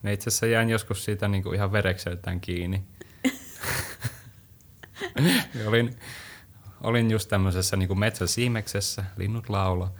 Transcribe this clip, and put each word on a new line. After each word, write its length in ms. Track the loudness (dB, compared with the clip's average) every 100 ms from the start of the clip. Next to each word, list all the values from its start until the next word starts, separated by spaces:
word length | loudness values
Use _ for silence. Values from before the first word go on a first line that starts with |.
Mä 80 | 0
itse 180 | -2 -2
asiassa 160 | 0 4
jäin 240 | 4 4
joskus 340 | 2 0 -4
siitä 240 | -2 0 2
niinku 240 | 0 0
ihan 200 | 0 2
verekseltään 680 | 4 2 0 -4 -6 -4 -4
kiinni. 420 | -4 -4 -2 -4 -6 -16 -20 -4
<laughs> 80 | -4 -4 -14 -10 -6 -4 -6 -8 -8 -10 -20 -20 -20 -20 -20 -20 -20 -8 -6 2 4 4 0 -4 2
Olin, 300 | 4 2 -2 -16 -16 -16 -20 -20 -20 -20 -8
olin 280 | 0 2 4
just 180 | 2 2
tämmöisessä 480 | 2 4 2 0 0
niinku 180 | 0
metsäsiimeksessä, 1080 | 2 0 0 -2 0 0 0 -2 -4 -4 -4 -8 -4
linnut 320 | -4 -4 -2
laulo, 400 | 0 2 2 -2